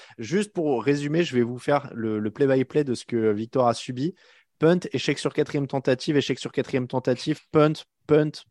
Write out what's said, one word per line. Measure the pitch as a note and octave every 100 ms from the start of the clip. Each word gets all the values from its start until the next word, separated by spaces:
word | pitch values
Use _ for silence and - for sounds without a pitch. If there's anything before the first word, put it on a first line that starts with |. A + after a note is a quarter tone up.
| - -
Juste | A2+ F#3+ G#3
pour | F3 D3+ A#2+
résumer, | C3+ C#3+ D3 D#3+
je | D#3 B2
vais |
vous | A#2 B2
faire | - C#3+ B2+
le, | A#2 A2 G#2+
le | G#2+
play-by-play | A#2+ C#3 C3 B2+ D3+
de | C#3+
ce | A2+
que | - A#2 A2
Victor | G#2 A#2 C3+ A#2+
a |
subi. | A#2 - B2 D#3+ - _ _ _ -
Punt, | D#3+ F3+ -
échec | - - C#3
sur | C#3+
quatrième | - D3 D3 C#3
tentative, | C3+ C#3 B2+ - C#3+
échec | - B2+
sur | -
quatrième | - - C3 B2
tentative, | C3 C3 B2+ D3+ D3 _
punt, | D#3 D3+ D3+ - _ -
punt, | D3+ D3+ - -